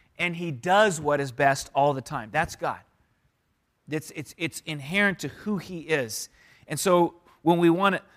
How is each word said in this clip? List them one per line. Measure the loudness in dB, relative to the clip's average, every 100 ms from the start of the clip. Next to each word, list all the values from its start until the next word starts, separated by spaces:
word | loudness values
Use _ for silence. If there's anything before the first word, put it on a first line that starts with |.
| _ -6
and | -6 -4
he | -8
does | -4 2 6 6 2
what | 0 0
is | 0
best | 2 2 2 0
all | 2 2
the | 0
time. | -4 -10 -6
That's | -4 -4 -6
God. | -8 -8 _ _ _ _ _ _ _ _ _ _ -10
It's, | -8 -8 -14
it's, | -16 -10
it's | -10 -8 -12
inherent | -12 -6 -2 0 -2
to | -8
who | -10 -6 -6
he | -6 -12
is. | -2 -2 -2 -8 -14 _ _ _ -12
And | -4
so | 2 4 4 -2 _ _
when | 0 4
we | 4
want, | 4 2 0 -4